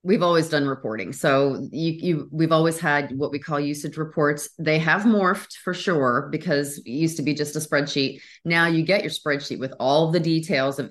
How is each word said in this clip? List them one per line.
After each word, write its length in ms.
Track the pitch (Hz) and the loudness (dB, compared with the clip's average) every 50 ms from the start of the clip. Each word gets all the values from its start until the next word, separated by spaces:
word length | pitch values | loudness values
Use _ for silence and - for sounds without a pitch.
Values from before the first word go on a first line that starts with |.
| _ | _
We've 200 | 180 190 - 175 | 2 2 4 4
always 260 | 175 170 165 160 160 | 4 4 4 2 2
done 160 | 156 147 139 | 0 0 0
reporting. 480 | 139 135 131 - 123 110 110 95 85 139 | 0 -2 -4 -4 -6 -6 -6 -6 -8 -8
So 560 | - - 156 135 135 139 143 135 - 139 - | -2 2 2 4 4 4 2 0 -2 -6 -8
you, 200 | - 147 165 165 | -6 -4 -2 -2
you, 380 | 160 160 - 180 170 151 139 - | -2 -2 -2 -2 -2 -2 -2 -6
we've 200 | 147 156 165 160 | -2 0 2 4
always 280 | 165 156 160 165 160 165 | 4 4 4 2 0 0
had 360 | 165 160 147 147 143 113 123 | -2 0 0 0 -2 -4 -4
what 160 | 135 147 120 | -4 -4 -4
we 60 | 139 143 | -4 -6
call 220 | 143 - 156 143 | -6 -4 -4 -2
usage 380 | 147 143 147 147 - 151 - 156 | -2 -2 -4 -6 -8 -10 -8 -8
reports. 520 | 156 156 - 170 151 147 151 151 - - _ - | -8 -6 -2 0 2 2 0 -2 -6 -14 _ -6
They 220 | 160 156 156 156 | 0 0 2 2
have 240 | 160 160 156 190 208 | 4 2 2 4 4
morphed 500 | 240 220 208 190 180 190 208 - - - - - | 4 4 6 4 2 2 0 -4 -16 -18 -10 -8
for 120 | - 180 | -6 -6
sure, 520 | 180 - 202 180 151 135 127 120 123 - - | -4 -2 0 0 2 2 2 2 0 -2 -2
because 480 | - - - 185 151 143 147 139 - - | -6 -6 -2 0 0 0 -2 -4 -8 -12
it 100 | - - | -12 -8
used 280 | 117 147 165 160 160 - | -4 0 0 0 0 -2
to 60 | 139 | -2
be 120 | 143 147 | -2 -2
just 200 | 139 147 147 - | -2 -4 -4 -4
a 40 | 156 | -8
spreadsheet. 600 | 156 - - 143 143 143 - 143 135 131 135 - - - - - _ | -6 -2 0 0 0 0 0 0 -2 -2 -2 -8 -18 -20 -20 -10 _
Now 220 | 165 170 170 165 | 0 2 2 4
you 160 | 170 170 160 | 4 2 2
get 220 | 160 160 185 202 - | 2 2 2 0 0
your 80 | 151 | -4
spreadsheet 480 | 156 - - 151 143 143 147 - 123 90 | -8 -6 -2 -2 -2 -2 -2 -6 -8 -6
with 140 | 120 110 - - | -8 -8 -6 -2
all 300 | 117 131 143 151 165 160 | 0 4 4 4 4 4
the 100 | 160 180 | 2 0
details 600 | 160 165 160 160 160 - 185 135 131 135 139 - | 2 2 0 0 0 0 0 0 0 0 -2 -4
of 100 | 131 - | -8 -6